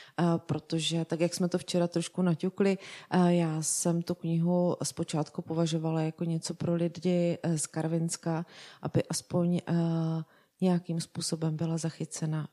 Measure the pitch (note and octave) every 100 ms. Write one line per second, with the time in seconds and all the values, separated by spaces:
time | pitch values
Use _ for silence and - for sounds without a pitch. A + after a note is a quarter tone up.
0 | - - F3 E3 - D3 - E3 D#3 E3
1 | D#3+ E3 E3+ - F3+ F3+ - F3+ F3 E3+
2 | - - F3+ D#3+ F#3 - G3 F#3 - -
3 | - F3+ F3 F3 E3 D#3 D#3 - F3 E3+
4 | - - E3 E3 E3+ F3+ F3 - D3 -
5 | E3+ D#3 D3+ - - D#3+ E3 D#3+ D#3+ D#3+
6 | D#3+ - E3+ E3 - E3 F3 E3+ E3+ E3
7 | F3+ F3 E3+ - E3+ D#3 - D#3+ D#3+ E3
8 | E3 - E3+ E3 F3 - - - - -
9 | - E3+ - F3 F3 F3 - E3+ E3 E3
10 | D#3+ D#3+ - _ _ - F#3 F3 F3 E3
11 | - E3+ - D#3+ D#3+ D#3 E3 E3 D#3+ -
12 | D#3+ - D#3 D#3 D3